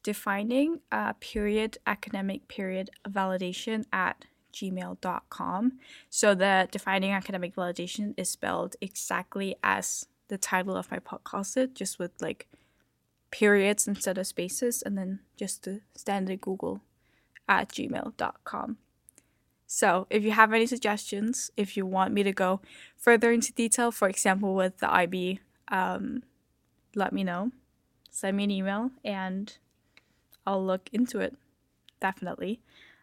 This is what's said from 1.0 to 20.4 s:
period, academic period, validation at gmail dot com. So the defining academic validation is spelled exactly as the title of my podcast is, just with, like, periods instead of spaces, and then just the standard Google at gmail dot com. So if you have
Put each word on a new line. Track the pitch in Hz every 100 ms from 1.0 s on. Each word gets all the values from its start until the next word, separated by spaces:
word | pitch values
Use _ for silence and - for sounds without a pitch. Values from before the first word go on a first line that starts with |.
| 208
period, | 214 - 214 208 214 220 - -
academic | 208 - 196 196 196 -
period, | - 190 185 190 - -
validation | 196 190 185 180 180 - 220 214
at | 190 180 - - _ _
gmail | - 190 185 180 180
dot | 185 175 -
com. | - 175 185 247 262 - - -
So | - 214
the | 190 196 190 180
defining | 202 - 190 190
academic | 196 190 190 175 -
validation | 175 175 180 - 208 -
is | 180
spelled | - 190 - 185 -
exactly | 196 - - 185 185 196 196 -
as | - - - - - _ -
the | -
title | - 185 190 185
of | 180
my | 190
podcast | - - - 196 196 262
is, | 262
just | 262 190 -
with, | 175 -
like, | 165 185 - - _ _ _ _ _ _ -
periods | - 208 202 196 208 -
instead | 196 202 185
of | 190
spaces, | - 180 - 247 233
and | 196 196
then | 185 196 _ -
just | 196 -
the | 185 202 -
standard | - - 196 190 190
Google | - 190 180 196 - _ _ _ _ - -
at | 190 -
gmail | - - - - -
dot | - -
com. | - 214 - 220 _ _ _ _ _ _ _ _ -
So | - 214 180 196
if | 220
you | 208
have | 214